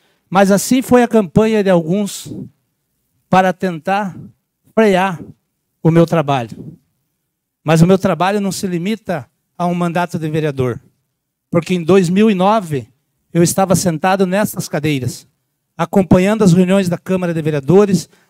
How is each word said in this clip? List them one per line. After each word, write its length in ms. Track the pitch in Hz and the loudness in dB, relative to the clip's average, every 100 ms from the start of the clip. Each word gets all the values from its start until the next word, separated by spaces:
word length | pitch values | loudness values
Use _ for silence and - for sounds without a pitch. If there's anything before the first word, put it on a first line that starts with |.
| _ _ - | _ _ -2
mas 220 | 180 196 | 2 4
assim 300 | 196 - 254 | 2 0 -2
foi 220 | 247 247 | 2 2
a 40 | 240 | 4
campanha 560 | 226 175 202 220 214 | 0 2 2 2 0
de 60 | 190 | 2
alguns 640 | 175 160 202 202 - - - 123 _ _ _ _ _ _ _ _ | 0 0 -2 -4 -8 -14 -14 -16 _ _ _ _ _ _ _ _
para 240 | 185 190 | -2 -2
tentar 640 | 180 190 160 185 196 202 - - _ _ _ _ | -2 -6 -6 -6 -6 -6 -12 -20 _ _ _ _
frear 480 | - 220 185 190 160 95 - _ _ _ _ | 0 2 2 0 -6 -14 -20 _ _ _ _
o 80 | 160 | 2
meu 140 | 165 165 | 4 2
trabalho. 760 | 170 143 139 113 - - - _ _ _ _ _ _ _ _ | 0 -2 -4 -6 -14 -20 -20 _ _ _ _ _ _ _ _
Mas 180 | 151 160 | 0 4
o 60 | 170 | 4
meu 100 | 190 | 4
trabalho 420 | 196 156 180 208 | 0 -2 -2 -2
não 100 | 196 | -4
se 140 | - 196 | -6 -6
limita 640 | 175 185 220 - 160 - _ _ - | -6 -6 -8 -8 -10 -10 _ _ -6
a 100 | 175 | -4
um 80 | 175 | -2
mandato 420 | 175 170 175 175 | -2 -2 -4 -6
de 120 | 156 | -6
vereador, 500 | 160 151 135 127 110 _ _ _ _ _ _ _ | -4 -4 -4 -4 -6 _ _ _ _ _ _ _
porque 240 | 175 165 180 | -4 -2 -2
em 80 | |
dois 260 | 160 196 170 | 2 2 2
mil 220 | 190 220 | 2 2
e 20 | |
nove 540 | 185 190 226 170 139 110 _ _ _ _ | 2 0 0 -2 -8 -8 _ _ _ _
eu 120 | 170 | 0
estava 320 | 175 - 185 180 | 0 0 0 0
sentado 500 | 185 156 185 190 185 | 0 -2 -2 0 0
nessas 420 | 196 208 196 - | -2 -4 -6 -8
cadeiras, 600 | 160 151 139 120 - - _ _ _ _ - | -6 -4 -4 -6 -10 -18 _ _ _ _ -8
acompanhando 680 | 160 196 180 185 190 220 | -2 0 4 4 2 2
as 100 | 202 | 4
reuniões 360 | 175 180 196 185 | 4 4 2 0
da 80 | 170 | -4
Câmara 360 | - 185 175 | -4 -4 -2
de 80 | 165 | -4
Vereadores, 680 | 156 151 135 185 202 180 - _ | -4 -2 2 4 4 0 -4 _